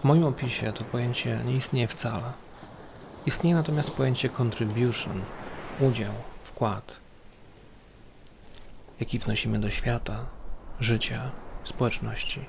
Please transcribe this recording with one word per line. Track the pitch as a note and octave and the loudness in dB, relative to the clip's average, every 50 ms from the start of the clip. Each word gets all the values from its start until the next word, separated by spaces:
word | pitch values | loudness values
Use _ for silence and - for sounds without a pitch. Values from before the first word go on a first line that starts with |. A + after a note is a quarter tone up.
W | - | 8
moim | C#3 D3+ E3 E3 | 8 8 8 8
opisie | D3 B2+ - C3+ B2 A2 - A#2 A2 G#2+ | 6 4 0 -2 -2 -2 0 -2 -2 -2
to | - A2 | -4 -6
pojęcie | - - B2 A#2+ B2 A#2+ - - B2+ A2+ A2+ A#2 | -2 0 0 0 0 0 0 0 0 0 0 0
nie | B2 B2+ | 0 0
istnieje | C3+ - - - C3 A#2+ | 0 0 2 2 2 2
wcale. | A#2+ - - - A#2+ A#2 F#2+ A#2+ B2 B2+ - - - - - - - - - - - - - - - - - - | 0 -2 -4 -4 -2 -2 -2 -4 -4 -8 -10 -14 -18 -18 -18 -16 -16 -16 -16 -16 -16 -16 -16 -16 -16 -16 -4 -2
Istnieje | D3+ - - - E3+ F3 | -2 0 4 4 6 6
natomiast | E3 D#3 D#3 D3+ D3+ C#3+ C#3+ | 6 4 4 2 2 2 0
pojęcie | - - C3+ C3 B2+ - - B2+ | 2 2 4 4 4 2 2 0
contribution, | - - B2 A#2 G#2+ - A#2 G#2 G#2 A2+ A#2+ B2 A2+ - - - G#2+ F#2+ G2 - - - - - - - - - - - | 2 2 2 2 2 2 0 0 4 4 4 4 4 0 -4 -4 -4 -4 -4 -6 -8 -10 -10 -10 -10 -10 -10 -10 0 4
udział, | C#3 C3 A#2 A#2 G#2+ G#2 G#2+ A2+ B2 - - - - | 4 4 4 4 0 -2 -4 -6 -8 -10 -12 -12 -14
wkład, | - - - B2 G#2+ G2 G#2 - - - - - - - - - - - - - - - - - - - - - - - - - - - - - - - - - - - - - - - - - - - - | -14 -2 0 0 0 0 -2 -6 -10 -16 -16 -18 -20 -20 -20 -20 -20 -20 -20 -20 -20 -20 -20 -20 -20 -20 -20 -20 -20 -20 -20 -20 -20 -20 -20 -20 -20 -20 -20 -18 -18 -16 -16 -14 -14 -14 -16 -16 -18 -8 -8
jaki | A#2 - - A2+ | -4 -2 -2 0
wnosimy | - - G#2+ - - A2+ A2 G#2+ | 0 0 0 2 2 2 2 2
do | G#2+ G#2+ | 2 2
świata, | - - - B2 A#2+ A#2 - - E2+ A2+ B2 - - - - - - - - - - - | 0 2 2 2 2 2 0 -2 -4 -4 -4 -6 -8 -8 -6 -4 -4 -6 -6 -8 -4 -2
życia, | B2 A2 A#2 A2 - - A#2 A2 A#2 C3 - - - - - - - | 2 4 4 4 2 0 -2 -4 -4 -6 -6 -8 -10 -10 -10 -8 -8
społeczności. | - - - B2+ A#2 - - - G#2+ A2 - - - - C#3 C3+ | -8 0 2 2 2 2 0 -4 -4 -4 -2 -2 -4 -4 -4 -8